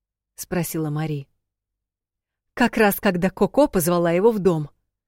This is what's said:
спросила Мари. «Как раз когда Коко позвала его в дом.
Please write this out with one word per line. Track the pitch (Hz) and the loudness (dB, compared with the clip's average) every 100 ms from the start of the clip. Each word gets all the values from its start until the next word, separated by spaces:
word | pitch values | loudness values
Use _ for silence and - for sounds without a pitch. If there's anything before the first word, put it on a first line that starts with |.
| _ _ _ | _ _ _
спросила | - - 175 160 165 156 | -20 -8 -6 -4 -6 -6
Мари. | 151 156 147 139 _ _ _ _ _ _ _ _ _ _ _ _ | -4 -6 -8 -10 _ _ _ _ _ _ _ _ _ _ _ _
«Как | - 240 - | -2 0 2
раз | 214 190 | 2 2
когда | 208 175 185 | -2 0 -2
Коко | - 196 - 294 | 0 0 2 2
позвала | 196 165 175 170 | 2 0 0 2
его | 170 220 | 2 2
в | 220 | 2
дом. | 180 165 147 _ _ _ | 0 0 -4 _ _ _